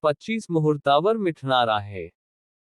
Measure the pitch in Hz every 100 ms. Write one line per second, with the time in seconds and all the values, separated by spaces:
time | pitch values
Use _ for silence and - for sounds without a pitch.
0 | 151 143 - 220 - 165 151 147 143 143
1 | 190 226 185 156 131 127 117 107 101 98
2 | 82 _ _ _ _ _ _